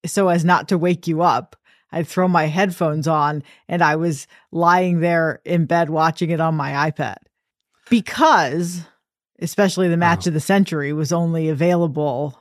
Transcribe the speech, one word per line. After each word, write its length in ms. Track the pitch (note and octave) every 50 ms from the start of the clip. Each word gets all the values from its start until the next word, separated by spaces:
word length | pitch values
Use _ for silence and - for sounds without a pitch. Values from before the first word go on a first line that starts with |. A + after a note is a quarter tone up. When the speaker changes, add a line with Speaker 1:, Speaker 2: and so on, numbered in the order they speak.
| -
Speaker 1:
so 220 | E3+ - G3+ G3
as 180 | F#3 F3 F3 D#3
not 220 | F3+ F3+ D#3+ -
to 100 | - G3
wake 300 | E3+ D#3+ F3+ F3+ F3 -
you 160 | E3+ D#3+ D#3 F3
up, 320 | E3+ A#2+ B2 - _ - _ _ _ _ _ _ _
I'd 160 | - E3 E3
throw 200 | - - F#3 F#3
my 180 | F#3 F3+ E3+ D#3
headphones 640 | D#3 D3+ F#3 G3+ G3 F3 - F3 D#3 D3+ D#3 D3+
on 340 | D#3+ D#3+ D3+ D3 D3 D3+ D3 C#3+ - - _ _
and 140 | - F3 F3
I 140 | F3 D3+ D3+
was 320 | D#3+ E3 E3+ D#3 C#3 - _ - - _ _
lying 480 | - E3 E3+ E3+ F3 F#3 F#3 F3+ F3 E3
there 420 | E3 E3+ E3+ E3 E3 D#3 C#3 - _
in 200 | - F3 E3+ D#3+
bed 240 | - E3+ E3+ E3+ D3
watching 400 | D#3+ D#3 D#3 D#3+ D#3+ - F3+ D#3
it 100 | E3+ D#3
on 140 | E3 D#3+ D#3+
my 380 | D3+ C#3 C#3 C#3+ C#3 D3 D#3+
iPad. 240 | D3 - C#3+ A2 F#2+ - _ _ _ _ _ _ _ _ _ _ _ _ _ -
Because, 960 | A#3+ A#3 - - - - D#4 D#4+ C#4+ G3 D#3 B2+ C#3 E3+ F3 E3+ F3+ F3 E3 - _ _ _ _ _ _ _ _ _ _
especially 460 | E3+ E3+ - - G3+ F#3 - F3+ F#3+
the 100 | F3 E3+
match 300 | E3+ F3 E3+ E3+ - -
Speaker 2:
Oh. 20 | F3
Speaker 1:
of 60 | D3+
the 40 | D3+
century 540 | - - F#3+ G3 G3 - E3 D3+ C#3+ C#3+ D3+
was 180 | D3+ D#3 C3+
only 380 | F3 E3+ E3+ E3 E3 E3 D#3+ D#3
available 880 | D#3 C3+ E3 F3 F3+ E3+ E3+ D#3+ B2+ D3+ D3+ D3 B2 B2+ D3 D3+ - _